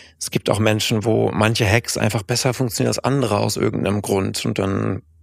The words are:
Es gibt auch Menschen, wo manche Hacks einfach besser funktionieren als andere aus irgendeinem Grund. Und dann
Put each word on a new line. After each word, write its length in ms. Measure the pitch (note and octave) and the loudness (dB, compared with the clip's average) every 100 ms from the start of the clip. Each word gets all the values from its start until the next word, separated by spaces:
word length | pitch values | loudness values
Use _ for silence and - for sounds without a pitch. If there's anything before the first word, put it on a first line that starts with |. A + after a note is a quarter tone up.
| - - | -20 -14
Es 120 | - | -6
gibt 180 | - - | -4 0
auch 100 | G#2 | 2
Menschen, 440 | A2 G#2+ - A2 | 2 2 0 0
wo 260 | A2 A2 A2+ | 0 2 2
manche 340 | - G#2+ A2+ G#2+ | 2 2 2 2
Hacks 280 | A2+ - - | 2 0 -2
einfach 240 | A2+ A2+ | 0 -2
besser 320 | G2 A#2+ C3+ | -2 -2 0
funktionieren 340 | B2 B2+ - B2 | 0 -2 0 -2
als 80 | A2+ | 0
andere 380 | A#2+ C#3 A#2+ G#2 | 0 0 2 0
aus 180 | A2 - | 0 0
irgendeinem 420 | A2 - - G#2 | 0 0 0 0
Grund. 460 | G2 G2 G2 G2+ A2+ | 0 0 0 -2 -4
Und 120 | A2 | -2
dann 440 | F#2+ G2 G#2+ G2 - _ | 0 0 -2 -4 -8 _